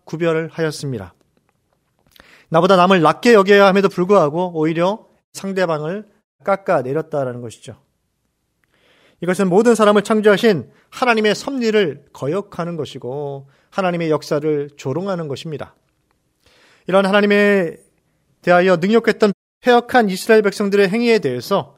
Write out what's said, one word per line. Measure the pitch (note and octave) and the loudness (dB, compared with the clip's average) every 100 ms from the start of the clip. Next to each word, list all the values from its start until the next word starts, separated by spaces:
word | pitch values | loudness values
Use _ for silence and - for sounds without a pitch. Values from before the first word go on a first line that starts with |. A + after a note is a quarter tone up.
구별을 | - D#3+ E3+ D#3+ D#3+ | -14 -6 -2 -2 -6
하였습니다. | - D#3 D3 C#3+ A#2 F2+ _ _ _ _ _ _ _ _ _ _ _ _ _ - | -6 -6 -6 -10 -10 -12 _ _ _ _ _ _ _ _ _ _ _ _ _ -2
나보다 | D#3+ F3+ F#3+ | 2 4 4
남을 | F3+ F#3+ | 6 4
낮게 | D3+ D#3+ A#3+ | 4 2 4
여겨야 | G#3+ F#3+ G3+ G3 | 4 6 6 6
함에도 | G3 G3 | 4 0
불구하고 | - F3+ G3+ D3+ D#3+ F3+ | -2 2 2 2 -2 -6
오히려 | E3 D#3 E3 F3+ A3+ _ _ _ | -4 -4 0 -2 -4 _ _ _
상대방을 | - G3 F#3+ F3 D3+ D3+ G3+ G#3 _ _ _ | -14 -8 -4 -2 -2 -6 -10 -14 _ _ _
깎아내렸다라는 | - F#3+ - D#3+ B2 D3+ D#3 D3 B2+ A#2+ | -4 -4 -2 -2 -2 -6 -6 -6 -6 -8
것이죠. | A#2+ - - A2 _ _ _ _ _ _ _ _ _ _ _ _ _ - | -14 -18 -20 -20 _ _ _ _ _ _ _ _ _ _ _ _ _ -10
이것은 | E3+ F#3 F#3+ | -6 -2 2
모든 | F#3 A#3 | 2 2
사람을 | A3+ G#3 G#3 | 4 4 2
창조하신 | G#3 G#3+ G#3 F#3+ A#3 E3 - _ _ | 0 0 2 2 2 0 -4 _ _
하나님의 | - B3+ A3 G#3+ | -4 -2 0 0
섭리를 | F#3+ - C#4 A3+ G#3+ F3 B2+ _ | -2 -6 -4 -2 0 -2 -6 _
거역하는 | - C3+ F#3 G3 - E3+ E3+ | -10 -6 -6 -8 -10 -10 -8
것이고 | C3 C3 B2 C#3 C#3+ C#3 C3+ _ _ | -10 -12 -12 -10 -10 -12 -18 _ _
하나님의 | - F#3 F3 E3 | -6 -4 -2 -2
역사를 | D3 - D3+ D#3 D3+ C#3+ _ | -2 -2 -4 -2 -4 -6 _
조롱하는 | C#3 D3 G3 F3 D#3 | -8 -6 -6 -8 -8
것입니다. | B2+ E3 C#3 - _ _ _ _ _ _ _ _ _ _ _ - | -10 -10 -12 -14 _ _ _ _ _ _ _ _ _ _ _ -2
이런 | F#3+ | 0
하나님에 | F#3+ G3+ G#3 G#3 G3+ G3 E3 - _ _ _ _ _ _ | 2 2 2 2 2 2 -2 -8 _ _ _ _ _ _
대하여 | - F3+ F#3 F3 | 2 2 4 0
능욕했던 | F#3+ A3+ A3+ G#3 G#3 - _ _ | 2 0 0 0 0 -2 _ _
패역한 | B3 A#3+ A#3+ B3+ G#3 | 2 2 2 0 0
이스라엘 | F#3 - A3 | -4 2 2
백성들의 | G3+ - G3+ G3+ F#3+ | 2 -2 -2 0 0
행위에 | A3+ A#3+ A3 | 0 0 0
대해서 | C#3 B2 - G3 C3+ | 0 -6 -4 -4 -4